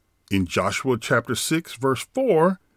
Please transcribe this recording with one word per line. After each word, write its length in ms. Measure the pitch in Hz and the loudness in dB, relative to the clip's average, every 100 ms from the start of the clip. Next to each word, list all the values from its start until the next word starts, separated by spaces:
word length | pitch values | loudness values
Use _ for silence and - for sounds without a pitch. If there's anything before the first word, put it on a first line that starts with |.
| _ _ - | _ _ -4
In 140 | 98 90 | -2 0
Joshua 520 | - 92 - 131 117 | 0 -2 -2 -2 -2
chapter 380 | - 131 - 117 | 0 0 0 -4
six, 380 | - 160 - | -2 -2 -4
verse 340 | - 135 127 - | -4 -2 -2 -4
four, 480 | 262 269 160 175 185 _ | -2 0 4 4 2 _